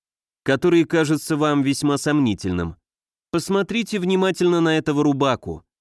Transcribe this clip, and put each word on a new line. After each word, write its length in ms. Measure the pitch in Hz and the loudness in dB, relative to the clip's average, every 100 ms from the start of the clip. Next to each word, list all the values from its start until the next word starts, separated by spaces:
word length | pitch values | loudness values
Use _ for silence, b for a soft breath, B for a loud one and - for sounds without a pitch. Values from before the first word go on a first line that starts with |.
| _ _ _ _ | _ _ _ _
который 420 | - 135 180 170 160 | -2 0 4 4 2
кажется 520 | 170 151 151 - 156 | 2 2 0 -2 -2
вам 240 | 151 147 | 0 0
весьма 360 | 135 135 147 143 | 0 0 0 0
сомнительным. 800 | - 147 131 98 95 90 85 80 _ _ _ _ _ | 0 0 0 -2 -4 -4 -4 -8 _ _ _ _ _
Посмотрите 680 | 170 - 196 190 220 208 214 | -6 -2 -2 -2 -4 -4 -4
внимательно 600 | 180 190 190 180 180 175 | 0 0 0 0 2 2
на 160 | 165 156 | 2 0
этого 260 | 151 143 | 0 0
рубаку». 600 | 147 139 139 123 - 78 - _ | 0 2 0 -2 -6 -14 -16 _